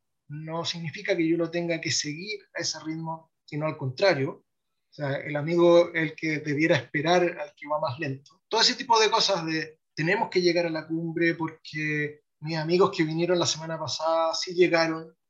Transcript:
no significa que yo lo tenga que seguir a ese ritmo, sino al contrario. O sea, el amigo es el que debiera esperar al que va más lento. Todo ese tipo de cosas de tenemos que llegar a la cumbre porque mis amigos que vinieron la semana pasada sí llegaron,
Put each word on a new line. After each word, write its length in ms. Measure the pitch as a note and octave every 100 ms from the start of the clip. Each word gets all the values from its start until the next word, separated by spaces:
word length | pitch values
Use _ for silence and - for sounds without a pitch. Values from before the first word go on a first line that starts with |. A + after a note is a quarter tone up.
| _ _ _
no 360 | D3 D#3 E3
significa 520 | E3+ E3+ E3 G#3 G3+ F3+
que 120 | D#3+
yo 80 | E3
lo 140 | E3
tenga 300 | E3+ E3+ D#3+
que 100 | E3
seguir 480 | - D3+ D3+ G3+ G#3 _ E3+
a 40 |
ese 160 | E3 D#3+
ritmo, 460 | D#3 D#3+ D#3+ D#3+ _ _
sino 220 | - D3+ D#3
al 100 | D3+
contrario. 680 | C3 - G3 D3+ C#3 - _ _ _ _ _
O 40 |
sea, 220 | - C#3+ C#3
el 200 | D3+ D3
amigo 520 | D3 F3 F3 E3+ E3+
es 80 | E3
el 120 | D#3 -
que 220 | D#3+ D3+
debiera 360 | D3+ C#3+ E3 D3+
esperar 460 | - D3+ D#3 F3+
al 300 | F3 - D3 _
que 100 | D3
va 120 | D3+
más 180 | D3+ B2
lento. 440 | D3 C3+ - _ -
Todo 120 | A3
ese 140 | A#3+
tipo 240 | B3 - A3
de 100 | G#3+
cosas 360 | G3+ - F#3+ D#3+
de 320 | D#3+ D3 - _
tenemos 340 | - D#3+ G3+ G3+
que 100 | F#3
llegar 240 | F3 E3+ E3+
a 40 |
la 160 | D#3+ D#3+
cumbre 480 | D#3+ E3 D#3+ E3+
porque 840 | E3+ - - - D3+ D3+ D3+ D3 - _ _
mis 160 | D3+ D#3+
amigos 340 | D#3 F3+ F#3 -
que 80 |
vinieron 340 | D#3 D#3+ E3+ F3+
la 80 | C3+
semana 320 | D#3 D#3+ D#3+
pasada 560 | D#3 - D#3+ E3 E3
sí 200 | D#3+ -
llegaron, 600 | F3 F3 E3 E3 D#3+ D#3+ _ _